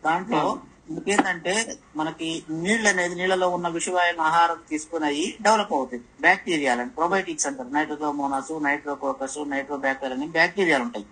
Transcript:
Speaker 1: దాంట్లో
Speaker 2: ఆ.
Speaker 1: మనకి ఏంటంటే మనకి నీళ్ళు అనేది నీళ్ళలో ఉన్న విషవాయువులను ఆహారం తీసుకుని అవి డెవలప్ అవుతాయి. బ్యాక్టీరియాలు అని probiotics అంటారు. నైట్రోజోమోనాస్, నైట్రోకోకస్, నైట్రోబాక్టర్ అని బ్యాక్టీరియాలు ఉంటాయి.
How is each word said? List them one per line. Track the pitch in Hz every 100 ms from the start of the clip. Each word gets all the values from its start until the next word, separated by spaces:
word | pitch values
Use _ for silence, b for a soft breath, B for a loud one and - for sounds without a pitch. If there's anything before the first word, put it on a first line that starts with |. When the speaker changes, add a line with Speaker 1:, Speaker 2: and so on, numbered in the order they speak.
Speaker 1:
దాంట్లో | 156 170 190 220 170 -
Speaker 2:
ఆ. | - - -
Speaker 1:
మనకి | 160 -
ఏంటంటే | 202 196 175 170 208 226 - - 151
మనకి | 156 160 165 165 -
నీళ్ళు | 160 175 226 214
అనేది | 185 175
నీళ్ళలో | 175 185 185 180
ఉన్న | 175 175
విషవాయువులను | 165 165 180 175 170
ఆహారం | 156 170 170 165 -
తీసుకుని | 151 - 165 151
అవి | 147 185 -
డెవలప్ | 208 220 202
అవుతాయి. | 151 127 120 - -
బ్యాక్టీరియాలు | 170 190 - 165 139 120
అని | 123
probiotics | 151 170 190 180 156 143
అంటారు. | 139 123
నైట్రోజోమోనాస్, | 147 156 147 151 143 139 135 131 160
నైట్రోకోకస్, | 147 143 143 139 139 131 135 147 147
నైట్రోబాక్టర్ | 139 135 143 135 135 135
అని | 127 151
బ్యాక్టీరియాలు | 165 175 180 180 143
ఉంటాయి. | 120 113 104